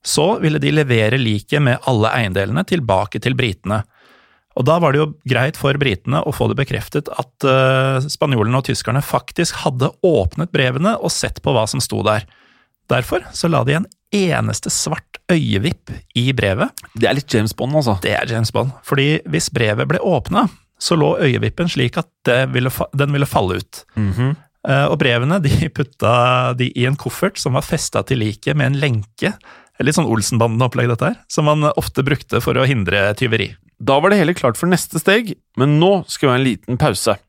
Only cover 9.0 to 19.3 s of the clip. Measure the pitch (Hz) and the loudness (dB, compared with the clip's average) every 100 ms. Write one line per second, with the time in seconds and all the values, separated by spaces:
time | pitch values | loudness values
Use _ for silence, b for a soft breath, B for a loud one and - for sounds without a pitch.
9 | - 135 - - 170 - 160 127 156 - | -2 -4 -4 -4 -4 -2 -4 0 -2 0
10 | 185 139 92 - 170 147 127 131 190 226 | 2 2 0 -4 -4 0 0 0 0 0
11 | 170 - 120 - - 123 110 - - 107 | -4 -4 -6 -4 0 0 0 -4 -4 0
12 | 101 107 - b b b b _ - 123 | 0 0 -4 b b b b _ -2 -2
13 | 120 370 - - 170 147 123 151 220 _ | 0 -6 -6 -4 0 2 2 -2 -4 _
14 | _ 208 180 131 110 110 - - - 151 | _ -2 0 0 -2 -4 -6 -4 -4 -6
15 | _ - - 170 123 101 131 - - - | _ -20 -2 0 2 0 -2 -4 -12 -16
16 | _ - 123 123 101 98 220 - - - | _ -2 0 2 0 0 -2 -4 -14 -2
17 | 113 147 - 107 107 - 123 151 123 98 | 0 0 0 0 0 -4 -2 0 0 0
18 | - - - 113 113 110 131 - - 139 | 0 -2 -2 -2 -2 -2 -4 -6 -2 0
19 | 143 156 170 | 2 0 -2